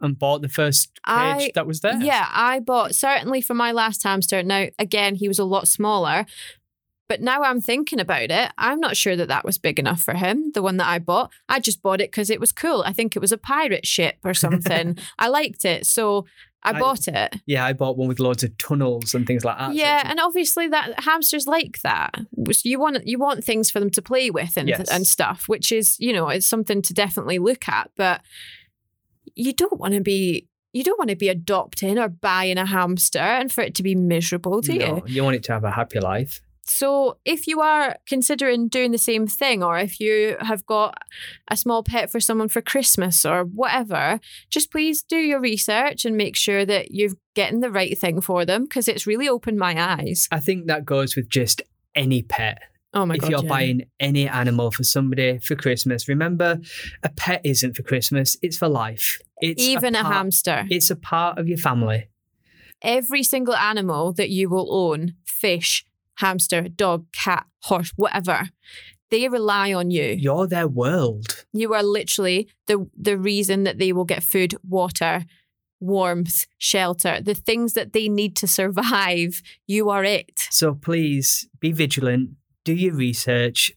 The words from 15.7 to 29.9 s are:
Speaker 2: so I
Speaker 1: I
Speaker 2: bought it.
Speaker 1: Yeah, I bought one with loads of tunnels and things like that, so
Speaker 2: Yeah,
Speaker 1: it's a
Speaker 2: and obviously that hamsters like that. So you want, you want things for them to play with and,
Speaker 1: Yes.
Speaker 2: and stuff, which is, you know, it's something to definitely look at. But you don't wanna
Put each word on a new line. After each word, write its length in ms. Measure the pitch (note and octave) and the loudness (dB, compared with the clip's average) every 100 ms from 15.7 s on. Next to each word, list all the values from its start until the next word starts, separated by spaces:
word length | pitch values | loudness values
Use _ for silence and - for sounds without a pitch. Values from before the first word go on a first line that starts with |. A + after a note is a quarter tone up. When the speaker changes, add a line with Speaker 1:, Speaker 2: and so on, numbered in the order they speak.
| D#3+ - | 0 0
Speaker 2:
so 400 | A#3 G#3 G3+ - - - _ | 2 2 0 -2 -14 -20 _
I 80 | G#3 | -2
Speaker 1:
I 80 | A3+ | 0
Speaker 2:
bought 280 | C4 B3+ - | 0 0 -2
it. 280 | G2+ - G#3 - | -2 -2 -4 -2
Speaker 1:
Yeah, 180 | C3+ | 0
I 100 | B2+ | 0
bought 220 | C3 C3 B2+ | 0 -2 -2
one 120 | C3 | -2
with 120 | B2+ | 0
loads 240 | B2+ A#2+ | 0 0
of 140 | A2+ - | -4 -4
tunnels 560 | - C#3+ C3 A#2+ A2+ | -2 0 0 -2 -2
and 140 | B2+ A#2+ | -2 0
things 180 | B2 A#2 | 0 -2
like 100 | - | -4
that, 80 | C3+ | -4
so 60 | |
Speaker 2:
Yeah, 240 | D4 D4 D4 | 0 2 2
Speaker 1:
it's 60 | - | 0
a 20 | |
Speaker 2:
and 100 | D#4+ | 0
obviously 480 | F4 F4+ D#4+ F4 E4 | 0 0 0 0 0
that 340 | D4+ A#3 A#3 | 0 -2 -2
hamsters 420 | D4 E4 - D4 C#4 | 0 2 2 0 0
like 340 | D#4+ - - | 0 -2 -4
that. 320 | C3+ E2 C#2+ - G#3+ - - | -2 0 -2 -6 -10 -6 -2
So 100 | G3+ A#3+ | 0 0
you 120 | C4 | 0
want, 260 | D4+ C4 G#3+ | 0 -2 -4
you 140 | A#3+ | -2
want 240 | C#4 G#3+ | 0 -2
things 260 | A#3 A3 A3 | -2 0 0
for 100 | G#3 | 0
them 120 | G3+ | 0
to 100 | G#3 | 0
play 300 | - C4 B3+ | 0 0 0
with 260 | E3 E3 E3+ | -2 -4 -2
and, 100 | C#3+ | -2
Speaker 1:
Yes. 220 | F#3+ F#3 | -2 -2
Speaker 2:
and 160 | F3+ F#3+ | 0 2
stuff, 420 | - A#2+ - - | 2 0 -2 -4
which 240 | G#3+ - | -2 0
is, 240 | A3+ G#3+ - | 2 2 0
you 120 | A#3+ | 0
know, 180 | G3 D#3 | 0 0
it's 180 | F3+ - | 0 0
something 340 | A3+ G#3+ G3+ | 0 0 -2
to 100 | G3 | -2
definitely 460 | F#3 G3 F3 C3 F3+ | -2 -2 -2 -2 0
look 320 | G3+ B3+ - | 0 0 -2
at. 220 | A2 - - | -2 -2 0
But 260 | F#3 E3+ - - - - _ _ _ _ _ _ - - | 0 0 -6 -20 -20 -20 _ _ _ _ _ _ -16 -6
you 180 | B3+ | -2
don't 260 | B3+ F#4 - | 0 0 0
wanna 220 | - | 0